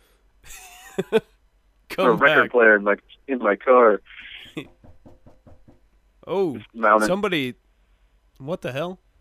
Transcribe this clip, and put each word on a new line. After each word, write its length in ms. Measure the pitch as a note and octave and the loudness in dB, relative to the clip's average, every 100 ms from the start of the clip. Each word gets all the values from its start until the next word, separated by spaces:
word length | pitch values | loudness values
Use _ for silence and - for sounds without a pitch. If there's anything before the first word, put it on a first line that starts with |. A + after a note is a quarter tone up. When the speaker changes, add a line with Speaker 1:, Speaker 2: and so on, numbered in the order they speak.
| _ _ _ _ | _ _ _ _
Speaker 1:
<laughs> 640 | - - - - - - - A3 - _ _ _ _ _ - | -20 -20 -20 -20 -16 -10 -4 -4 -4 _ _ _ _ _ -14
come 160 | - B3 | -2 0
Speaker 2:
A 60 | |
record 320 | G3 C#3 D3 | 2 2 2
Speaker 1:
back. 80 | A#2+ | 0
Speaker 2:
player 240 | B2 A2 G#2 | 2 4 4
in 80 | |
my, 140 | G2+ G2+ _ _ - | 0 -4 _ _ -10
in 120 | B2+ | -4
my 160 | G#2+ G2 | -2 -2
car. 460 | C3 B2+ A2+ G2 _ - - - - D#3 - _ - - - - - _ _ - _ _ _ _ _ _ - | 2 4 4 2 _ -20 -20 -20 -18 -18 -18 _ -20 -20 -20 -20 -20 _ _ -20 _ _ _ _ _ _ -8
Speaker 1:
Oh, 320 | F#3 F3 A2+ - A2+ | -4 -4 -6 -14 -2
Speaker 2:
Mounted. 320 | A2 G#2+ A2 | 2 2 2
Speaker 1:
somebody, 480 | G3 G3+ E3 B2+ - _ _ _ _ _ _ _ - | -2 -2 -4 -4 -8 _ _ _ _ _ _ _ -18
what 240 | C#3 F#3 | -12 -10
the 100 | C3 | -10
hell? 280 | C3+ F3 F#3 _ _ | -10 -10 -12 _ _